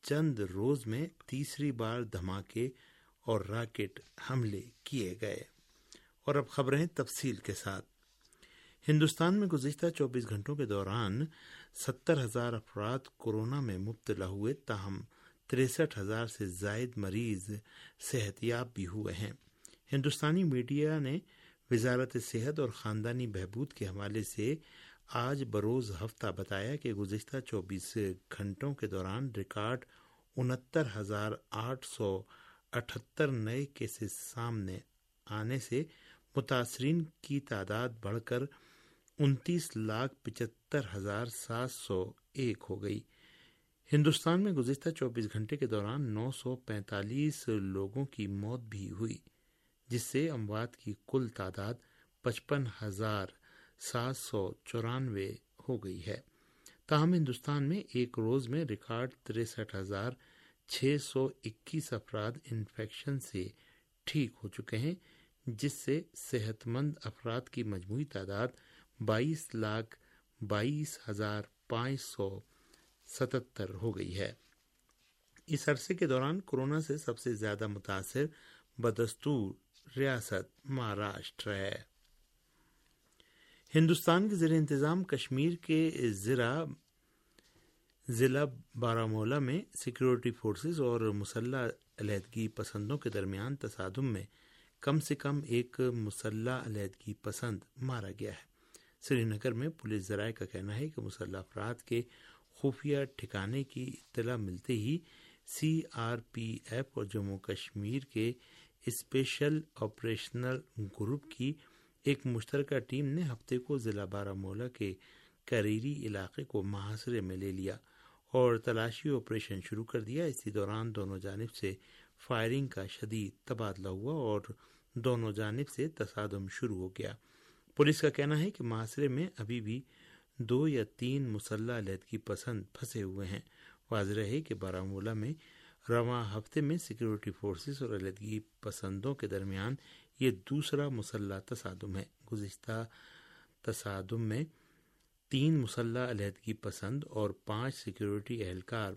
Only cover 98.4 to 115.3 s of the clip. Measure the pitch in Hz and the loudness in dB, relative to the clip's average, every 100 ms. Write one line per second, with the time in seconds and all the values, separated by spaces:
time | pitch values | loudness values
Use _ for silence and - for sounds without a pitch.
98.4 | - _ _ - - _ - 131 113 104 | -14 _ _ -20 -20 _ 2 4 4 2
99.4 | 131 117 151 160 110 107 95 104 110 113 | 0 0 -2 -4 -2 -2 0 0 -2 -4
100.4 | 98 92 101 107 156 156 104 - - 95 | -6 -6 -4 -4 -4 -4 -8 -6 -6 -6
101.4 | 95 98 107 123 - 117 120 - - - | -8 -6 -4 -4 -2 -2 -2 -8 -20 -20
102.4 | _ - 139 - 147 143 139 - - 101 | _ -2 -2 0 0 2 0 -4 -6 -4
103.4 | 98 131 135 127 127 - - - 117 123 | -2 -2 -2 -6 -6 -8 -8 -2 0 0
104.4 | 98 90 - 113 107 165 - - - - | -2 -4 0 0 2 0 -2 -20 -20 -20
105.4 | - - 156 160 156 120 113 120 - 117 | -12 -2 2 2 0 -4 -2 -2 -4 -6
106.4 | 113 110 - 117 139 - 101 107 98 95 | -4 -6 -4 -4 -4 -4 -2 -2 -2 -4
107.4 | - 101 - 104 104 135 135 110 113 123 | -4 -6 -4 -4 -2 -2 -2 0 0 -2
108.4 | - - - _ - - - 135 127 - | -10 -20 -20 _ -6 -6 0 2 2 2
109.4 | 147 156 156 - 107 - 113 107 - 120 | 2 2 -2 -4 -4 -2 -2 -2 -4 -4
110.4 | 127 127 - - 101 - 107 143 - - | -2 -2 -6 -8 -6 -2 -2 -2 -4 -4
111.4 | 131 151 - - _ _ - 139 131 117 | -2 -2 -8 -20 _ _ 0 2 2 -2
112.4 | - 143 139 135 - 131 139 156 160 117 | 0 -2 0 0 0 0 0 0 0 -2
113.4 | - 127 123 143 110 101 95 101 101 98 | -2 -2 0 0 0 -2 -2 -2 -4 -4
114.4 | 95 101 123 - 101 92 - - - | -4 -4 -6 -2 -4 -4 -12 -20 -20